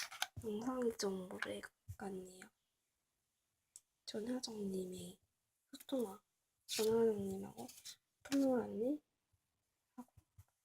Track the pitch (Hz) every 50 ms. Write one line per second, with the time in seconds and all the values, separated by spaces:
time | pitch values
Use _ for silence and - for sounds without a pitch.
0 | - - - - - - - - 240 220 208 214 233 262 254 254 247 226 226 -
1 | 214 196 190 185 185 190 202 202 - 202 202 202 - - - _ _ - - -
2 | - 95 196 185 185 185 180 180 - - _ _ _ _ _ _ _ _ _ _
3 | _ _ _ _ _ _ _ _ _ _ _ _ _ _ _ - - _ _ _
4 | _ - - 214 214 240 254 254 - 240 220 214 202 196 190 185 185 185 185 180
5 | 175 180 185 - _ _ _ _ _ _ _ _ _ _ 269 - - - 277 254
6 | 226 190 202 - _ _ _ _ _ _ _ _ _ - - 226 214 220 226 226
7 | 226 220 208 202 196 190 190 196 196 202 - 226 240 254 - - - - - -
8 | _ _ _ _ - - 277 277 269 262 254 233 208 208 202 202 233 262 302 -
9 | - _ _ _ _ _ _ _ _ _ _ _ _ _ _ _ _ _ _ 247
10 | 247 - _ - _ _ _ - - _ _ _